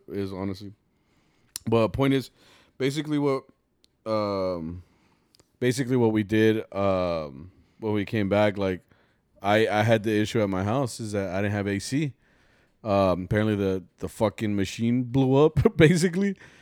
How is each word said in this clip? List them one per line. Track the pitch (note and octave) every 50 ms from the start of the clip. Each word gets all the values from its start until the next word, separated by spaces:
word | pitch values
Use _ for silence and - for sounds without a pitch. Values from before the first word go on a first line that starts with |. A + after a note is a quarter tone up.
| - -
is, | E2+ G2+ G2 F#2+ F#2+
honestly. | F#2 G2 G2 F#2+ F#2+ G#2 G2 G2+ _ _ _ _ _ _ _ _ _ _ _ _ _ _ _ - - -
But | A2+ A2+ A#2 A2+ G2
point | - B2+ C#3 C3+ C3+
is, | C3+ A#2+ - - _ _ _ - _ _ _ _
basically | - C3 C#3 C#3 D#3 D3 D3+ D3+
what, | C#3+ C#3+ C#3+ C3+ C3+ - _ _ _ _ _ _ _ _ _ _ _ _
um, | A2 A2 G#2+ G#2 G2+ G2+ F#2+ F#2 F#2 F2+ E2+ D#2+ E2 F2 F2+ - _ _ _ _ _ _ _ _ _ _ _ _ _ _ _
basically | B2 B2 A#2 C3 C3 A#2 C3
what | B2 A#2 A2
we | A2 G#2+ G#2+
did, | F#2 A2 A2 A2 A2 A2 A2 - - -
um, | G2 G2 G2 F#2+ F#2 F2+ F2 E2+ D#2+ D#2 C#2+ C#2 C2+ E2+ F#2 - _ _ _ _ _
when | A2+ G#2+ G#2+
we | G#2 G2
came | - A#2 A2 G2+ F#2+
back, | G2+ G#2 G#2+ G#2+ F#2+
like, | G2+ G2 F#2+ F#2 - - _ _ _ _ _ _ _ _ _ _ _
I, | - G2+ G#2 A2 A2+
I | F#2 G2+ G#2+ G#2+
had | A#2 A#2 A2 G2+
the | A2+
issue | G#2+ G#2 G#2+ - - A#2
at | G#2 G2
my | F#2+ F2+ F#2+
house | G#2 A2+ C#3 C#3 A#2 - -
is | A#2 G#2 G2+
that | G2+ G2 F#2 F2
I | G2
didn't | G#2 G2+ G#2+
have | G#2 G2
A | G2+ G2+ G2
C. | - - C3 C#3+ D#3+ C3+ - _ _ _ _ _ _ _ _ _ _ _ _ _ -
Um, | A2 G2 G2 G2 F#2 F2 F2+ F2+
apparently | F#2 A2 G#2+ G#2+ A2 G#2+
the, | G2 G2+ F#2+ F#2+ F#2+ F2 - _ _
the | -
fucking | F2 - - A2+ G#2 - - A2+ G#2 G2+
machine | G2 F#2+ - - - A#2 A#2 A#2+ B2+ C3
blew | A#2+ A#2 C3+ C3+ C3 C3+
up, | C3+ D#3 D#3 - C3+ -
<laughs> | A3+ -
basically. | C#3+ E3 D3 F#3 D#3+ F3 F#3 E3 F#3+ G3+ G3+ F#3+ - - - - -